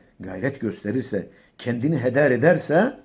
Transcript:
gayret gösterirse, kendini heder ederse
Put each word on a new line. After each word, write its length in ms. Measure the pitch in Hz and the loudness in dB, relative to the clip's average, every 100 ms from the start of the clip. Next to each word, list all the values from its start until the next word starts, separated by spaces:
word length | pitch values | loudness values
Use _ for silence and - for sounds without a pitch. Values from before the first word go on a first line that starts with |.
| _ - | _ -18
gayret 420 | 95 92 135 - | -14 -6 -6 -4
gösterirse, 680 | 110 95 104 127 120 98 78 _ _ - | -6 -6 -4 -4 -4 -6 -6 _ _ -10
kendini 420 | 123 120 143 156 | -6 -2 0 0
heder 320 | 123 120 147 | 0 2 4
ederse 680 | 120 151 180 - 156 247 - | 4 4 2 2 2 2 -2